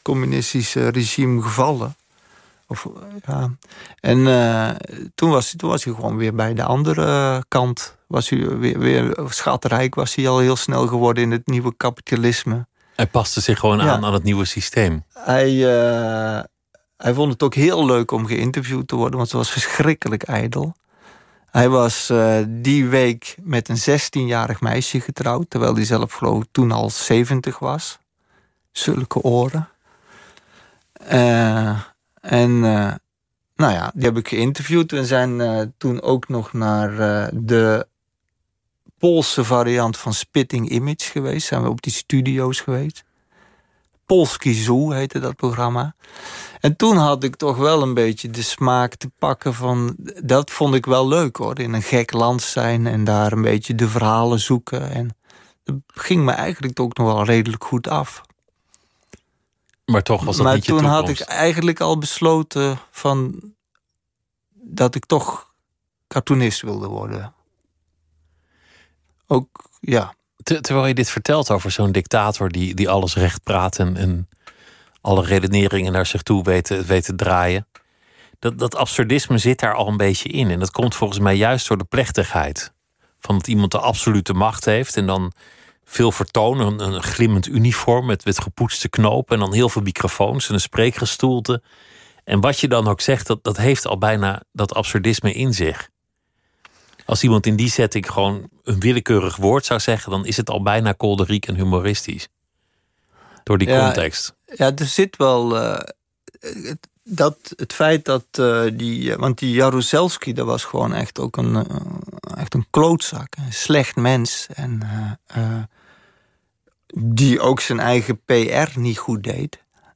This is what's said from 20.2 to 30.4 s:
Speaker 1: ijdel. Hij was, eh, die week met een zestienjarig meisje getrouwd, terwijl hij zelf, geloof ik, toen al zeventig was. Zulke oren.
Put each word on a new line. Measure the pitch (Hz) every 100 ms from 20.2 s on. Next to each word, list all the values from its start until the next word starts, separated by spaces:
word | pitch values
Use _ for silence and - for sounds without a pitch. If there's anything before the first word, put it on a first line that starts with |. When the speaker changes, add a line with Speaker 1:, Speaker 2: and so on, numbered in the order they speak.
Speaker 1:
ijdel. | - 110 117 120 156 - _ _ - - _ _ _
Hij | 120 127
was, | 131 117 - -
eh, | 117 110 110 107
die | 117 131 143 123
week | 131 123 117 - -
met | 185 120 -
een | 127
zestienjarig | - 143 - 139 123 117 113 110
meisje | 117 117 - 131
getrouwd, | - - 117 120 175
terwijl | 123 117
hij | 113
zelf, | 107 113 -
geloof | - 117 107
ik, | 113
toen | - 120
al | 110 110
zeventig | - - 117 120 131 127 -
was. | 135 151 - - _ _ _ _ _ _ _
Zulke | - - 143 127 127
oren. | 127 120 131 156 160 _ _ _ _ - - _